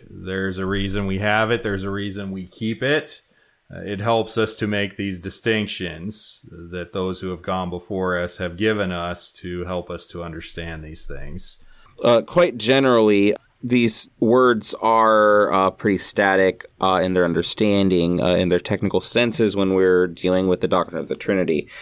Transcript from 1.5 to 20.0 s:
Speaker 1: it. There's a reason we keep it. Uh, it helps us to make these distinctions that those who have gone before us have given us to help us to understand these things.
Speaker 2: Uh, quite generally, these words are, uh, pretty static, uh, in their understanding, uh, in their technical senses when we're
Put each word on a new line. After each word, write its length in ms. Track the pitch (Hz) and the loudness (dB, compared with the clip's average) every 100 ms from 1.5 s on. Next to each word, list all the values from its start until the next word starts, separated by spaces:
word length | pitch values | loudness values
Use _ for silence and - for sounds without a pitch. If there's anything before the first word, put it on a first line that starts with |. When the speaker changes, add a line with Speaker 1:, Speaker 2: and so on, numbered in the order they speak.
Speaker 1:
it. 120 | 117 | -2
There's 220 | 107 98 | -2 -6
a 60 | 98 | -6
reason 400 | 101 101 98 98 | -6 -8 -10 -10
we 160 | 95 90 | -10 -12
keep 360 | - 110 110 | -8 -8 -4
it. 400 | 131 147 - - _ _ _ _ _ | -2 -2 -4 -20 _ _ _ _ _
Uh, 80 | 90 | -14
it 200 | 90 98 | -10 -4
helps 360 | 113 113 104 117 | 0 0 0 -2
us 180 | 110 - | -2 -2
to 100 | 104 | -4
make 300 | 104 101 - | -2 -4 -4
these 220 | 101 90 | -6 -6
distinctions 1300 | 92 - 117 110 104 - 87 80 95 - - - - | -10 -6 -2 -2 -2 -6 -10 -10 -12 -12 -14 -18 -20
that 420 | 85 85 90 85 | -20 -12 -10 -8
those 280 | 98 92 90 | -6 -4 -4
who 100 | 95 | -8
have 120 | 87 | -8
gone 280 | 98 92 90 | -6 -4 -4
before 480 | 87 - 95 92 87 | -8 -8 -4 -2 -2
us 180 | 87 - | -4 -6
have 220 | 90 85 | -8 -2
given 340 | 110 104 92 | 0 0 -2
us 400 | 87 87 87 - | -4 -6 -8 -14
to 320 | - 90 87 | -14 -10 -8
help 240 | 87 90 85 | -6 -6 -8
us 180 | 85 - | -12 -12
to 140 | 87 | -12
understand 640 | 85 80 - - 82 78 | -12 -12 -14 -12 -12 -12
these 220 | 78 80 - | -14 -14 -10
things. 520 | 71 71 82 - - - - - - | -10 -10 -12 -14 -20 -20 -20 -20 -2
Speaker 2:
Uh, 180 | - 117 | 2 2
quite 380 | 107 175 175 120 | 2 2 2 0
generally, 760 | 113 135 135 120 107 101 101 - _ _ | 2 2 4 4 4 4 4 0 _ _
these 480 | 120 123 113 - - - | 0 2 4 2 0 0
words 560 | 113 123 127 110 - - | 4 6 4 4 0 0
are, 680 | 113 113 110 110 107 104 101 | 4 6 6 6 6 6 4
uh, 180 | 95 95 | 4 2
pretty 280 | - 107 95 | 0 0 2
static, 680 | - - 98 95 95 90 - - | 2 4 4 6 4 0 -12 -2
uh, 200 | 95 92 | 0 2
in 120 | 92 | 2
their 100 | 90 | 2
understanding, 960 | 85 85 - - 104 101 95 90 85 87 | 2 0 0 0 2 4 4 4 2 2
uh, 140 | 82 | 2
in 140 | 90 90 | 2 2
their 120 | 87 | 0
technical 400 | - 101 98 92 | 0 -2 0 0
senses 540 | - 117 120 110 107 | 2 2 2 0 0
when 200 | 98 95 | 0 0
we're 320 | 95 95 90 | 2 4 4